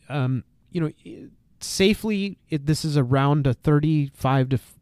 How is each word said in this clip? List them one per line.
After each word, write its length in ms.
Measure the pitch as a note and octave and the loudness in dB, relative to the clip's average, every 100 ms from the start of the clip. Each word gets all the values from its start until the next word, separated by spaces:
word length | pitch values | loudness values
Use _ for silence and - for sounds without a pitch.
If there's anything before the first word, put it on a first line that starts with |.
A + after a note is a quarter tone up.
| - | -8
um, 360 | C#3+ C3 B2+ - _ _ | -4 -2 -2 -6 _ _
you 100 | F3 | -4
know, 100 | D#3 - | -4 -6
i-, 220 | - - - _ _ _ | -18 -18 -18 _ _ _
safely, 800 | - - F#3+ G#3 A3 G#3 G3 F3 - | -10 0 2 2 -2 -4 -4 -8 -8
it, 160 | D#3 C#3+ | -6 -2
this 180 | D#3 | -2
is 120 | D#3+ D3 | 0 0
around 500 | A#2+ C3+ C#3 D3 C3+ | 2 2 2 2 0
a 60 | |
thirty-five 960 | A#2+ - D3 D3+ D#3 C#3 - C3 C3+ C3 | 0 2 2 4 0 -2 -2 0 2 2
to 40 | |
f-, 200 | C3 - - | -2 -4 -20